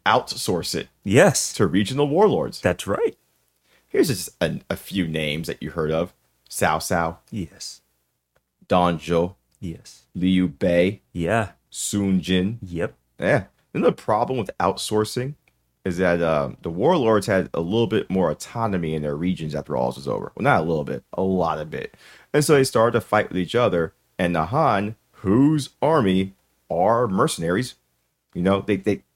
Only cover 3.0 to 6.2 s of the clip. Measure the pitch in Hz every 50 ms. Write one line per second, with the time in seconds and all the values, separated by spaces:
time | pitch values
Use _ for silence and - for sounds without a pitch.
3 | 466 - - _ _ _ _ _ _ _ _ _ _ _ _ _ _ _ - -
4 | 269 156 110 - - - - - 82 78 78 98 - - 95 - - - 92 98
5 | 87 80 78 78 78 76 73 82 78 76 - - 73 76 76 85 78 76 80 80
6 | 90 92 - _